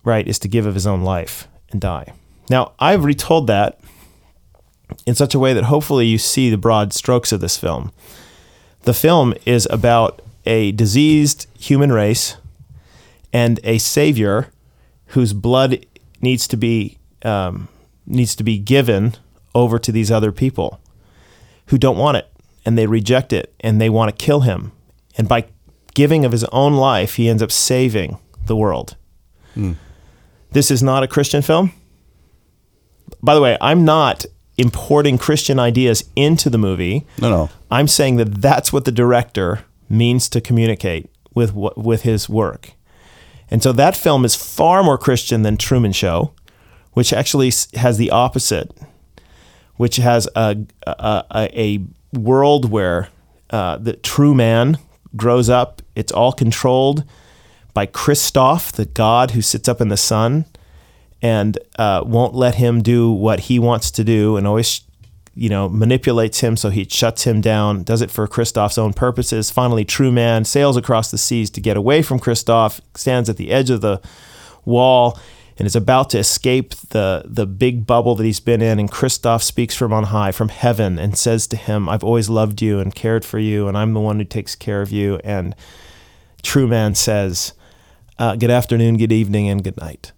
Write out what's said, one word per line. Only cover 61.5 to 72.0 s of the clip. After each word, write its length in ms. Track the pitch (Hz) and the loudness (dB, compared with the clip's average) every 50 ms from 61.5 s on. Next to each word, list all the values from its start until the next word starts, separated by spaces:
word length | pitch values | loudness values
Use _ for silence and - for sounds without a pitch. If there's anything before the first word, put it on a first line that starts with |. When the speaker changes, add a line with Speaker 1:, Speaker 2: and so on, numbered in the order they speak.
| 104 - - - _ - | -2 -4 -8 -10 _ -2
Speaker 1:
uh, 240 | 113 104 98 90 - | 0 0 0 0 -2
won't 280 | - 113 117 123 123 - | 0 0 0 0 0 0
let 220 | 127 127 123 117 | 0 0 0 2
him 260 | 101 123 120 117 117 110 | 2 0 0 2 2 2
do 280 | 113 120 120 117 117 | 2 2 2 2 2
what 300 | 113 95 101 110 107 90 | 2 2 0 0 0 0
he 180 | - - 127 123 | 0 0 0 2
wants 320 | 117 117 120 113 - - - | 2 2 2 0 -2 -4 -4
to 120 | - 110 | -2 0
do 320 | 107 113 107 104 107 110 | 0 2 2 2 2 2
and 100 | 101 98 | 0 0
always, 360 | 101 104 113 117 - - - - _ _ _ - - - - _ - _ | 0 0 0 0 -2 -4 -6 -10 _ _ _ -20 -20 -20 -20 _ -20 _
you 140 | - 117 110 | -4 -2 -2
know, 200 | 104 98 98 95 | 0 0 -2 -2
manipulates 720 | 90 104 107 113 127 135 - - 120 117 113 113 - - | -2 0 2 2 2 2 2 0 0 2 0 -2 -2 -2
him 160 | - 117 113 | -2 0 0
so 140 | 110 - 107 | -2 -2 -2
he 140 | 95 107 95 | -2 -4 -4
shuts 400 | 95 - - - 113 110 - - | -4 -4 -2 -2 -2 -2 -2 -2
him 160 | 127 113 107 | 0 0 2
down, 420 | 101 117 110 107 104 104 104 98 87 | 2 2 0 2 0 0 -2 -4 -4
does 180 | - 113 113 120 | -2 -2 -2 -2
it 80 | 107 | -4
for 160 | - - 107 104 | -4 -4 -6 -4
Christoph's 500 | - - 117 - - 113 104 104 - - | -2 -4 -4 -2 -2 -2 -2 0 0 -2
own 140 | 110 107 98 | -2 -2 -2
purposes. 580 | - - 123 123 127 123 - - 113 107 - | -2 -2 -2 -2 -2 -4 -4 -4 -4 -4 -2
Finally, 340 | - - 127 123 120 113 107 | -2 0 0 2 0 0 -2
true 260 | - - - 139 131 123 | -2 -2 0 2 2 2
man 320 | 123 117 117 117 113 110 | 2 2 2 2 0 0
sails 320 | - - 143 143 143 131 | 0 0 2 2 2 2
across 340 | 123 117 - 123 110 110 - | 0 0 0 0 0 0 -2
the 80 | - 110 | -4 -6
seas 320 | - - 123 117 110 101 | -4 -2 -2 -2 -4 -4
to 100 | - - | -6 -6
get 160 | 101 110 101 | -4 -2 -2
away 260 | 104 101 120 143 156 | 0 2 2 2 2